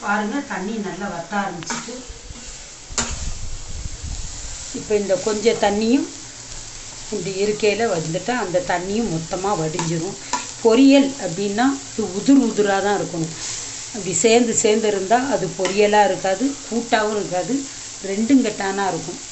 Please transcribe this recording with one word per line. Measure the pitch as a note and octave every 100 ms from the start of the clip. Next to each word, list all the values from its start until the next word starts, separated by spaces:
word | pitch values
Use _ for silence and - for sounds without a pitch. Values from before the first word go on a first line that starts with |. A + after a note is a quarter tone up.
பாருங்க, | A3 G3+ G#3+ C#4 C4+
தண்ணி | G3 G3 A3+ F#3+
நல்லா | E3+ G3+ A3+
வத்த | - G#3
ஆரம்பிச்சிட்டு, | G3 F3 D#3 A#3 - B3 - - - - - - - - - - - - - - - - - - - - - - - - - - - -
இப்போ | - G#3
இந்த | G3+ F#3 A3
கொஞ்சம் | G#3+ G#3+ -
தண்ணியும் | G#3 G3+ A3 C4+ D#4+ - - - - - - - - - -
இப்படி | G#3 F3 F#3+
இருக்கையில | G#3 G#3 G#3+ G3+ A3+
வந்துட்டு, | F3+ D#3+ E3+ E3+ B3
அந்த | G3 F3 F3+
தண்ணியும் | F3+ F3+ G#3 A3+
மொத்தமா | E3 E3 F3+ G3 F3+
வடிஞ்சிரும். | D#3+ E3+ E3 E3 F3 G3 - - - -
பொரியல் | A3+ A#3 C4+ C#4 C4+ - F#3+
அப்படின்னா, | E3 G3+ G3+ C4 C#4 -
இது | - G3+ F#3
உதிர் | G3+ C#4 A#3
உதிரா | G3+ G3+ G3 G3
தான் | G3+
இருக்கணும். | D#3+ E3 D#3+ - - - - - -
அப்படி | A#3 F#3 F3+
சேர்ந்து | A3+ A3+ A#3 G#3+
சேர்ந்து | A3 G#3+ G#3+
இருந்தா, | G3 F#3 A#3 C4 G#3
அது | F3 -
பொரியலா | F#3 G3 G#3 G#3 G3+
இருக்காது, | F3+ F#3+ F#3+ C4+ C#4 -
கூட்டாவும் | A3+ A#3 A3+ G#3+ G#3+
இருக்காது, | F3 F3+ F3 C4+ - - - - F#3+
ரெண்டும் | G3 A3+ C4+ A3
கெட்டானா | G#3 G3 G3 G3
இருக்கும். | E3 E3 - -